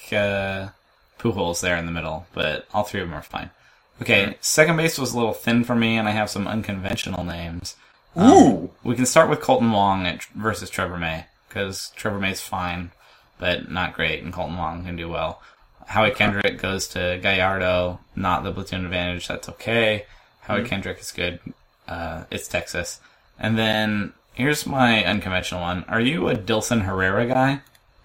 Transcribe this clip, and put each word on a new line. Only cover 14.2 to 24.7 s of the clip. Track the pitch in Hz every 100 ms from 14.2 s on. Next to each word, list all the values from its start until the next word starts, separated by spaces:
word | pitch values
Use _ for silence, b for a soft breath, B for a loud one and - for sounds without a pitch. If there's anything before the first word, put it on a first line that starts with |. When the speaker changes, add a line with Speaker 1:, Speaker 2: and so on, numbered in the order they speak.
Speaker 1:
and | 82
Colton | 87 78 87
Wong | 80 85 90
can | 85
do | 82
well. | 82 80 - b b b - -
Howie | 104 107
Kendrick | - 107 101 98 -
goes | 95 95 -
to | 95 90 90
Gallardo, | 101 95 92 95 90 90 90 90 _ 95
not | 95 90
the | 95
platoon | 98 95 95 90
advantage, | 90 90 87 -
that's | - -
okay. | - - 117 110 107 - b b b
Howie | - 101
Speaker 2:
Mm-hmm. | -
Speaker 1:
Kendrick | 98 95 90
is | -
good. | - 90 85 - - _ _ -
Uh, | 85 85 82 85
it's | 101 -
Texas. | 87 82 85 85 - b b b -
And | 110 113
then, | 110 110 107 104 95 - _
here's | - 135 147
my | -